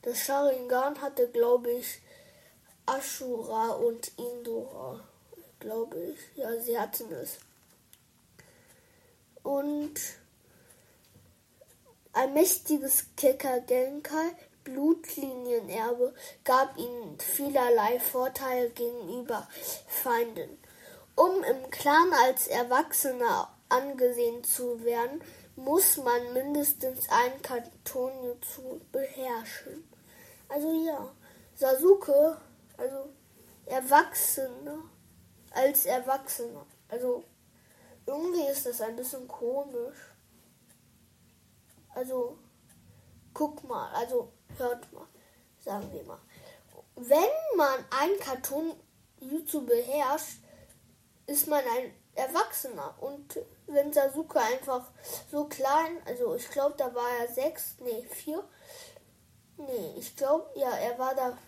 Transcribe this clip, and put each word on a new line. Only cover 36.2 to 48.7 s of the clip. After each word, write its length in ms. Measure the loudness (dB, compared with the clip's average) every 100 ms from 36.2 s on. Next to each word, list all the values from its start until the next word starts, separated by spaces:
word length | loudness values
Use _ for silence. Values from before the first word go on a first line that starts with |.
| -2 -8 -8 -10 -18 -20 _
Also 360 | -4 -2 -2 -4 _ _ _ _ _ -20 -14 -8
irgendwie 420 | -4 -2 0 0
ist 180 | -2 -4
das 140 | -4
ein 140 | -6 -6
bisschen 320 | -8 -10 -12
komisch. 680 | -6 -4 -2 -4 -6 -8 -10 -20 _ _ _ _ _ _ _ _ _ _ _ _ _ _ _ _ -20 _
Also, 440 | -8 -4 -2 -4 -6 -20 _ _ -20 -20 -20 -20 -20 -18
guck 300 | -4 -4 -4 -8
mal, 240 | -8 -4
also 380 | -4 0 -2 -2 _ _ -6
hört 340 | -4 -4 -10
mal, 140 | -20 -20 -20 _ _ _ _
sagen 320 | -10 -8 -8
wir 120 | -12
mal. 160 | -14 -18 _ -20 -20 -20 _ -20 -20 -16
Wenn 600 | 6 8 8 2 0 4
man 260 | 4 4 -2 0
ein 180 | 2 2
Katon 540 | -2 -6 -4 -4 -4